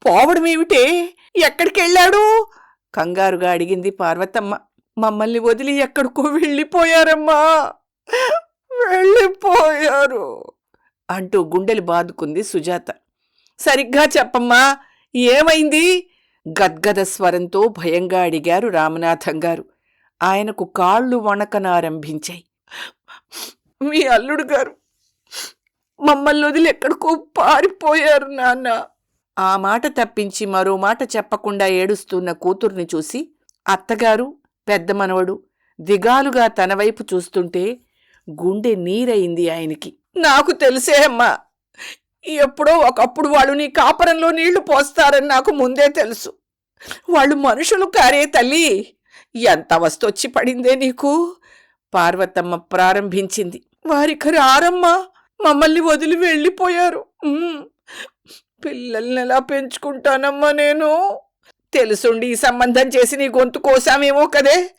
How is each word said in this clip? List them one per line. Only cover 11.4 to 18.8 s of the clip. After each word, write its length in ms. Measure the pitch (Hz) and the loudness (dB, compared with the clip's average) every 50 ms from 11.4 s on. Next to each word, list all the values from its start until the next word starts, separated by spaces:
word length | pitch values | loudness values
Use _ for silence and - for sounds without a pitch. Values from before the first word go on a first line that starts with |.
| 170 | 0
గుండెలు 360 | 156 170 185 196 208 220 208 | 0 -2 -2 0 0 -2 -2
బాదుకుంది 640 | 175 175 170 170 175 175 - - 160 147 151 185 | -2 -2 -2 -2 -2 -4 -8 -10 -8 -6 -6 -6
సుజాత. 480 | 214 - - 170 151 175 175 170 - - - _ _ _ _ _ _ _ _ _ _ _ _ - | -6 -4 -6 -6 -4 -4 -6 -6 -8 -12 -16 _ _ _ _ _ _ _ _ _ _ _ _ -6
"సరిగ్గా 460 | - 311 269 269 269 233 247 285 302 302 294 294 | -2 0 0 0 -2 0 2 2 2 2 2 0
చెప్పమ్మా, 580 | 254 - - 240 240 240 240 254 269 277 277 277 - _ _ _ _ _ - | -2 0 -2 -2 0 4 4 6 6 4 2 -2 -8 _ _ _ _ _ -2
ఏమైంది?" 960 | 247 247 240 254 285 311 330 320 311 302 294 302 311 339 359 370 359 359 _ _ _ _ _ _ _ - 156 | 2 2 4 4 4 4 4 4 2 2 2 2 2 4 2 2 0 -2 _ _ _ _ _ _ _ -16 -8
గద్గద 540 | 160 - 196 185 - 156 185 208 202 196 | -2 0 0 0 0 -2 -2 -2 0 0
స్వరంతో 680 | 190 196 - - 190 180 175 175 180 175 - 196 214 233 | -2 -4 -4 0 0 0 0 0 -4 -2 0 0 0 0
భయంగా 540 | 214 165 170 170 165 175 185 175 185 185 | 0 -4 -4 -2 -2 -2 -2 0 0 0
అడిగారు 460 | 180 170 160 156 143 170 170 196 233 226 | 0 0 -2 -2 -2 0 0 0 0 0
రామనాథం 760 | 185 160 | 0 0